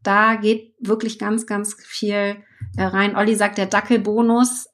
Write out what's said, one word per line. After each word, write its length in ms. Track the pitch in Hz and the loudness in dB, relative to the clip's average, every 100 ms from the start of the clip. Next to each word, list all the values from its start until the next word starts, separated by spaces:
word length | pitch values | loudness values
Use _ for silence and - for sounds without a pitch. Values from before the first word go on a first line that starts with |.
Da 320 | 202 202 220 214 | 0 2 2 2
geht 400 | 214 220 - - | 0 0 -4 -10
wirklich 380 | 214 220 220 - | -2 -2 -2 -6
ganz, 300 | 208 220 220 | -4 -4 -2
ganz 260 | 208 208 - | -4 -4 -10
viel, 540 | - - 208 202 202 202 _ - - - | -14 -6 -2 -2 -2 -4 _ -16 -12 -4
äh, 60 | |
rein. 320 | 190 190 202 - | -2 2 0 2
Olli 200 | 214 208 | 2 2
sagt, 220 | 202 208 | 0 0
der 80 | 190 | 0
Dackelbonus, 1040 | 208 - 233 208 214 233 233 247 - - | 0 2 0 2 2 2 4 2 -2 -12